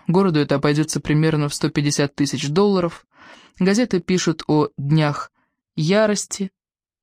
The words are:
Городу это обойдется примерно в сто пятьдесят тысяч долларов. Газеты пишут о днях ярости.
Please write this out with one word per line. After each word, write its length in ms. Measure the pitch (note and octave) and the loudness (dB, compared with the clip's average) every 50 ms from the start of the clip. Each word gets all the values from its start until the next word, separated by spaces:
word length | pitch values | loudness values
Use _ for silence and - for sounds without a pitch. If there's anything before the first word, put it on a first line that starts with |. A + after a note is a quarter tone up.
| - | -2
Городу 320 | - E3 F#3+ G3 F#3+ D#3 D3+ | 0 2 2 2 2 2 0
это 160 | C#3+ C#3+ C#3 | 0 0 0
обойдется 460 | C3 - D3 D3 D3+ D3+ D3+ - D3 | 0 2 2 2 0 0 -2 -4 -6
примерно 480 | - - D3 D3+ D#3+ D#3+ D#3 D3+ D3 C#3+ | -2 0 0 2 2 2 0 0 -2 -4
в 40 | - | -4
сто 160 | - - C#3+ | -4 -4 -2
пятьдесят 460 | - D#3 C#3+ C#3+ C#3+ - D3 C3+ - | -2 0 -2 0 0 0 -2 -2 -2
тысяч 320 | - C#3+ C#3 - B2 D3 | -2 -2 -2 -2 -4 -4
долларов. 580 | C#3+ D3+ F#3+ G3+ G#3 G3 F#3 F3 E3 - - _ _ _ - - - - - - _ _ - | -2 0 2 2 2 2 0 -2 -4 -6 -10 _ _ _ -20 -20 -20 -20 -20 -20 _ _ -2
Газеты 400 | F#3 F#3 G3+ A#3 B3 A#3 G3+ F3 | 0 2 2 2 0 0 0 -2
пишут 440 | - - F#3 F3 - E3+ D#3+ - - | 0 0 0 0 0 0 -2 -2 -2
о 220 | - D3+ D3+ D3 - _ | 0 2 2 0 0 _
днях 540 | - C#3 C#3+ D#3 D#3+ D3+ D3 D3 - - - _ _ _ _ _ _ _ _ - | -6 -2 0 2 2 2 0 -2 -6 -10 -14 _ _ _ _ _ _ _ _ -6
ярости. 760 | E3+ D3+ E3 G3 G#3+ A3 G#3 G#3 G3 - - - - G3 F#3+ _ _ _ _ _ _ _ _ _ _ | -4 -2 0 2 2 2 2 0 -2 -6 -8 -8 -10 -10 -10 _ _ _ _ _ _ _ _ _ _